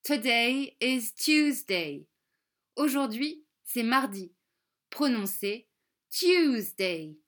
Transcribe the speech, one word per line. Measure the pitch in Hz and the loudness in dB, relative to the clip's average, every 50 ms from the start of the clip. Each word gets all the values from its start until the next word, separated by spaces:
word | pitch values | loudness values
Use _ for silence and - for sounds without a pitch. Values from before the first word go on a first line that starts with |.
| - | -2
Today | - 294 254 214 254 233 233 233 240 262 269 277 - _ _ | -2 -2 0 2 2 2 4 2 2 0 -2 -4 -6 _ _
is | - 254 262 254 226 - - | 0 0 0 0 -2 -6 -8
Tuesday. | - - 311 302 302 302 294 269 - - - 196 175 165 151 143 143 151 _ _ _ _ _ _ _ _ _ _ _ _ _ _ | -4 0 4 4 4 4 4 0 -2 -4 -2 -2 -2 -2 -4 -8 -10 -14 _ _ _ _ _ _ _ _ _ _ _ _ _ _
Aujourd'hui, | - 294 302 254 277 277 240 214 233 285 311 - - _ _ _ _ _ | 0 0 2 2 2 0 0 -2 -4 -4 -6 -6 -10 _ _ _ _ _
c'est | - - 247 | -6 -4 -2
mardi. | 226 226 254 269 262 214 196 196 185 175 _ _ _ _ _ _ _ _ _ _ _ _ | 0 2 2 2 2 0 -6 -10 -12 -12 _ _ _ _ _ _ _ _ _ _ _ _
Prononcez | - - 294 277 247 220 196 196 - - - 202 208 240 _ _ _ _ _ _ _ _ _ _ | -4 0 2 2 2 0 -2 -4 -6 -6 -6 -6 -6 -8 _ _ _ _ _ _ _ _ _ _
Tuesday. | - - 359 349 359 359 330 294 247 220 196 - - - 190 185 175 160 160 156 151 - _ | -6 0 4 4 6 6 4 4 2 0 -2 -6 -4 -4 -2 -2 -2 -4 -8 -10 -14 -18 _